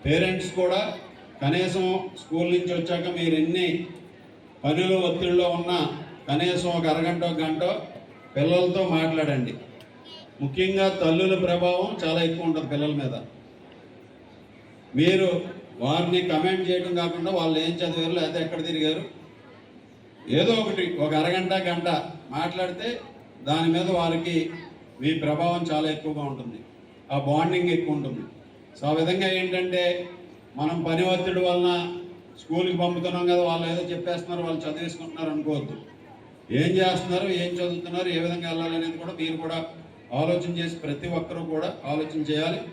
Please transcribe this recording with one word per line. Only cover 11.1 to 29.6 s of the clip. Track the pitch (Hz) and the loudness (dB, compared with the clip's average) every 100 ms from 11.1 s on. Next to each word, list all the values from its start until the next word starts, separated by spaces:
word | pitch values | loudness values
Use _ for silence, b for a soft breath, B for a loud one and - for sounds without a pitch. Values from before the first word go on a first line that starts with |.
| 165 185 185 175 | 4 4 4 2
ప్రభావం | 175 180 180 190 - | 2 2 2 0 -2
చాలా | 165 170 165 | 0 2 2
ఎక్కువ | 165 160 | 0 0
ఉంటుంది | 151 135 | 0 0
పిల్లల | 143 151 143 | -2 0 0
మీద. | 131 117 - - - - - - - - - - - - - - - - - 127 | -2 -6 -10 -18 -20 -20 -20 -20 -20 -20 -20 -20 -20 -20 -20 -20 -20 -20 -6 2
మీరు | 170 190 185 170 - - - - | 4 6 4 2 -4 -12 -16 -4
వారిని | 127 160 175 180 - | 0 2 2 2 2
కామెంట్ | 156 180 185 180 | 2 2 0 2
చేయడం | 180 180 175 | 0 0 0
కాకుండా | 170 170 165 185 | 0 -2 -2 0
వాళ్ళు | 165 156 165 | 2 2 0
ఏం | 170 | -2
చదివారు | 175 165 160 175 | -2 -2 0 0
లేకపోతే | 156 165 160 | 0 -2 -4
ఎక్కడ | 165 165 | -4 -4
తిరిగారు, | 160 156 160 - - - - - - - - - - - - - 143 | 0 0 0 -6 -14 -20 -20 -20 -20 -20 -20 -20 -20 -20 -20 0 2
ఏదో | 202 226 | 4 4
ఒకటి | 202 190 170 - 151 | 2 0 -2 0 2
ఒక | 156 | 2
అరగంట, | 160 185 185 190 175 | 2 0 2 0 0
గంట | 175 175 160 - - - 143 | 0 0 0 -2 -12 -10 -4
మాట్లాడితే | 170 175 185 175 214 240 - - - - 135 | -4 -2 -4 -2 -6 -6 -10 -20 -20 -12 -2
దాని | 156 165 165 | 2 4 4
మీద | 185 180 | 2 2
వారికి | 165 165 175 165 - - - - - - | 2 0 0 0 0 -6 -14 -18 -20 -4
మీ | 135 160 | 0 0
ప్రభావం | 147 151 170 175 165 | 0 2 2 0 0
చాలా | 151 156 151 | 0 0 -2
ఎక్కువగా | 156 151 143 | -4 -4 -6
ఉంటుంది, | 135 117 107 - - - - - | -6 -10 -12 -16 -20 -20 -20 -4
ఆ | 143 139 | -2 2
బాండింగ్ | 151 165 180 175 165 | 2 4 2 2 2
ఎక్కువ | 151 147 | 0 -2
ఉంటుంది. | 123 113 - - - - - - | -2 -6 -10 -14 -20 -20 -20 -6
So | 143 | 0
ఆ | 156 | 2
విధంగా | 160 185 196 185 | 2 2 2 0
ఏంటంటే | 185 180 | 0 0